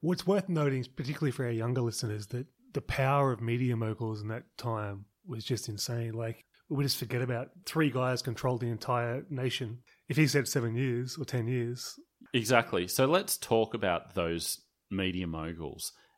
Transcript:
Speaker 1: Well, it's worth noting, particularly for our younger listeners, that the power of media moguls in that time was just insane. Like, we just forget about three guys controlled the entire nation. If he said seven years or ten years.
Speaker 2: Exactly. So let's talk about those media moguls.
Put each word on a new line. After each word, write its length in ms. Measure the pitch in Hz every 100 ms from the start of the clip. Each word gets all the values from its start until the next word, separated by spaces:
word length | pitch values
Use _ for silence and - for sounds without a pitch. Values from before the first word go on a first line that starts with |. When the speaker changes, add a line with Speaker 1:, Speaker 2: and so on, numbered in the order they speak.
Speaker 1:
Well, 100 | 156
it's 140 | 180 180
worth 220 | 196 190
noting, 380 | 165 143 131 120 -
particularly 360 | 131 147 147
for 120 | 123
our 80 | 123
younger 280 | 113 113 123
listeners, 460 | 120 - 117 107 104
that 180 | 123 143 _ -
the 80 | 139
power 520 | - - 135 143 139
of 80 | 113
media 360 | 113 120 127 117
moguls 460 | 113 107 117 107
in 60 | 104
that 160 | 113 - -
time 480 | 120 113 104 101 104 _ 190
was 180 | 117
just 240 | - 113 -
insane. 440 | 107 - 117 117
Like, 320 | 110 113 113 _ _ _
we 160 | 143
just 140 | 143 -
forget 240 | 110 127
about 280 | 123 117 135 -
three 260 | - 160 151
guys 320 | 127 127 127
controlled 380 | - 113 131 123
the 80 | 120
entire 560 | 113 - 120 117 127 -
nation. 480 | 135 127 - 117 120 - _ _
If 80 | 147
he 100 | 147
said 200 | 143 -
seven 300 | 143 117 113
years 400 | 131 120 127 -
or 60 |
ten 240 | 139 127 113
years. 500 | 127 117 123 - - - _ -
Speaker 2:
Exactly. 540 | 123 110 123 - 95 87
So 200 | - 131
let's 300 | 175 202 -
talk 380 | - 113 110
about 400 | 117 104 85 -
those 460 | - 85 85 - - _ _ _
media 360 | 98 92 90 90
moguls. 640 | 80 80 82 76 - - - _